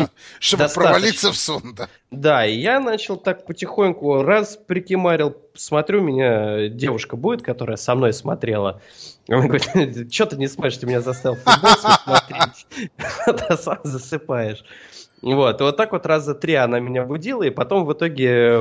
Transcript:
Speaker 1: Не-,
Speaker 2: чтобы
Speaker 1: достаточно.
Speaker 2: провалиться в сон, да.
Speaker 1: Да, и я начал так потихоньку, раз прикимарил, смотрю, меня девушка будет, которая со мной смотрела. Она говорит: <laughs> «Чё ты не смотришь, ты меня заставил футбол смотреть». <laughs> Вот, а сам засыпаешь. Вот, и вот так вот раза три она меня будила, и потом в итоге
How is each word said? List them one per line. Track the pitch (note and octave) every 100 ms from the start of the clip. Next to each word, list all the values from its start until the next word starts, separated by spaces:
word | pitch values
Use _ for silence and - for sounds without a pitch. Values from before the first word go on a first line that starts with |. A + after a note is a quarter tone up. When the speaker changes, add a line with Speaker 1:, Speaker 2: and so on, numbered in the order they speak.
Speaker 1:
Не-, | D3+ _ - -
Speaker 2:
чтобы | - G3
Speaker 1:
достаточно. | D3 E3+ E3+
Speaker 2:
провалиться | C#3+ G#3 - G#3
в | -
сон, | - D3+ A#2+ G#2+
да. | F#2+ _ _
Speaker 1:
Да, | C3+ D3 C#3 A2
и | A2
я | F3 C4+
начал | C4 G#3+ - F#3
так | - F3+ -
потихоньку, | E3 - - G3 E3+ C#3+ C#3
раз | C#3 G#3 G#3 -
прикимарил, | - F3+ F3+ F#3+ F3+ D#3+ D3+ C#3+ _ -
смотрю, | - D3+ D3+ G3+
меня | F3 C3 C3 A2 G#2+ G#2+ G#2+
девушка | A#2 C3+ A2 - A#2+
будет, | E3 A#3+
которая | - A#2+ A2+ A2
со | - B2+
мной | B2
смотрела. | G#2+ - - A#2 G#2+ G2+ F#2 - - - - -
Она | B2 C3
говорит: | C#3 - F#3+ C#3 A#2 A#2+
<laughs> |
«Чё | - G#3+
ты | C#3
не | C3+
смотришь, | - C3+ B2
ты | B2
меня | B2
заставил | A#2+ B2+ C3+ A#2+
футбол | - G#3 G3 G#3 G#3+ G#3
смотреть». | - B3+ - C3+ B2+ - - - G#3 -
<laughs> | - - E5+
Вот, | - D#5+
а | E3+
сам | - -
засыпаешь. | D3 C3 A#2+ D#3 - B2+ A2 G#2 - - - - - _
Вот, | B2 C3+ C3 G#2+
и | C#3
вот | C#3+
так | A3
вот | F#3 D#3+
раза | D#3 C#3+
три | C#3 D#3
она | D3+ B2 A#2+
меня | B2 B2+
будила, | B2+ D#3+ F#3 C4
и | D#3+
потом | A#2 C3+ G3 D#3
в |
итоге | D3+ E3+ C#3 B2+ A#2+ A#2+ A#2